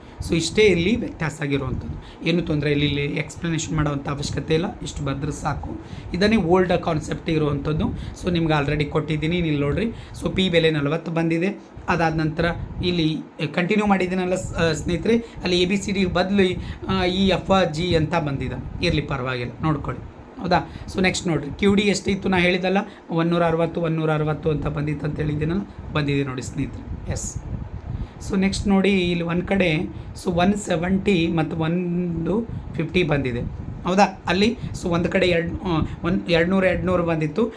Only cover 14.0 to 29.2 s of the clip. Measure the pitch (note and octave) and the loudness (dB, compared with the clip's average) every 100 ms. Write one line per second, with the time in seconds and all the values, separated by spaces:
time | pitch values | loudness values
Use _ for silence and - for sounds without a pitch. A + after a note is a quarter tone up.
14 | F3+ F#3 F3+ F3+ - - E3 D3+ D#3+ E3 | 2 0 0 -2 -2 0 0 0 -2 -2
15 | G#3 A#3 - - F3+ F3+ F3+ G3 G#3 G3 | 2 2 0 -6 0 2 2 0 0 0
16 | F3+ E3 F#3 G3+ F#3 F3 - - - F#3+ | 2 2 2 4 2 0 -6 -8 -2 0
17 | F3+ F#3 G3 D#3+ D#3 F#3+ E3+ D3+ F3+ E3 | 2 2 2 2 4 4 4 0 0 2
18 | D3+ E3+ D3 C3 B2+ B2 - - F3+ D#3 | 2 0 0 -2 -4 -6 -8 -2 0 0
19 | D3+ C3+ B2+ B2 A#2+ A#2+ D#3 C#3+ C3+ B2 | 0 -2 -2 -4 -6 -4 -2 -2 -4 -8
20 | - - - - F3+ E3+ - - - - | -10 -16 -16 -8 0 0 0 -8 -6 0
21 | F#3 F3+ F3 D3 C#3+ - G3+ G3+ G#3 F#3+ | 0 0 0 -2 -2 0 4 4 4 0
22 | - G3 G3 F#3 F3+ F3+ F#3 G3 G3 - | 0 -2 0 2 2 2 2 0 -2 -8
23 | - E3 E3 E3+ E3+ E3 E3 F3 E3 D#3+ | -4 0 2 4 4 2 0 0 -2 0
24 | D#3 D3+ D3+ D3 D#3+ D3 D3 D3 D3+ C#3+ | 2 2 0 0 0 0 -2 -2 -2 -2
25 | D#3 D#3 D3+ D3 D3+ F#3+ G3 - - D#3 | -4 -2 -2 -2 0 -2 -4 -10 -6 -2
26 | C#3+ C#3 C3+ B2+ A#2+ - B2+ - - - | 0 0 0 -4 -6 -4 -6 -6 -10 -8
27 | - B2+ - - - - - - - - | -6 -6 -6 -8 -8 -8 -8 -10 -8 -8
28 | - - - G3 G3 F#3+ G3 G3 F#3+ G3 | -8 -10 -4 0 0 0 2 4 4 4
29 | F3 E3+ | 2 0